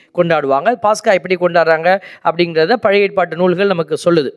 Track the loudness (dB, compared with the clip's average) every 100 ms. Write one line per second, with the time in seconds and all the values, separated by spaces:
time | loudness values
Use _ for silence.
0 | _ -4 0 0 0 0 0 -2 0 0
1 | 0 0 0 -2 0 2 2 2 2 0
2 | -4 -8 -4 -2 -2 0 0 0 0 2
3 | 0 -2 -4 0 0 0 0 -2 -4 -2
4 | 0 0 0